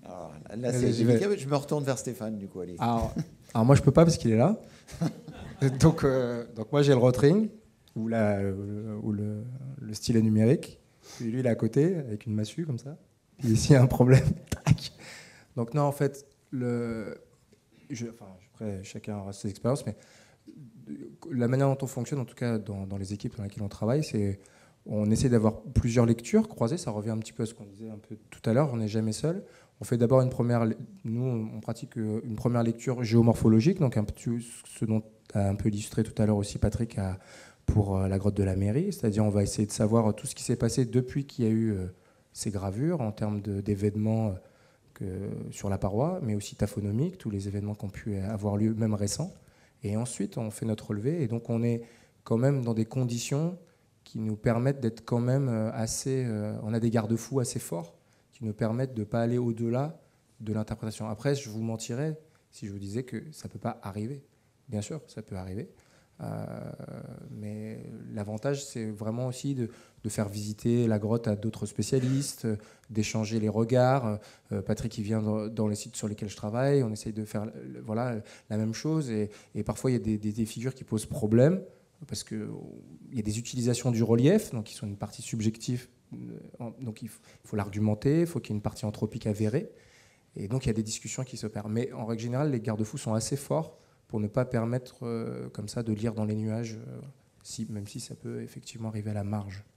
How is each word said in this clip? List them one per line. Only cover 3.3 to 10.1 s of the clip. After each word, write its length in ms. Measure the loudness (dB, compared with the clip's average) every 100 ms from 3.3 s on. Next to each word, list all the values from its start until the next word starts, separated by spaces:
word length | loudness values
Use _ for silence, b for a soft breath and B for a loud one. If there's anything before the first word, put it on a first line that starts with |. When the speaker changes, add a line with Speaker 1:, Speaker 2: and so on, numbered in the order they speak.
| -10 -6
Speaker 2:
alors 120 | 2 8
moi, 100 | 8
je 60 |
peux 120 | 8
pas 100 | 8
parce 140 | 8 6
qu'il 140 | 4
est 60 | 6
là. 220 | 6 2 B B B B
<laughs> 800 | -4 -4 -16 -14 -14 0 0 6
Donc, 240 | 6 6
euh, 420 | 2 2 0 -4 -8 -10
donc 160 | 0
moi, 80 | 4
j'ai 100 | 6
le 60 | 8
rotring, 500 | 8 8 6 6 2 -4 _ _ _ -6
ou 140 | -2
la, 300 | 2 4 4
euh, 600 | 0 -2 -6 -8 -8 -6
ou 120 | -4
le, 320 | -2 -2 -6 -8 -10 -12 -12
le 140 | -10
stylet 280 | -8 2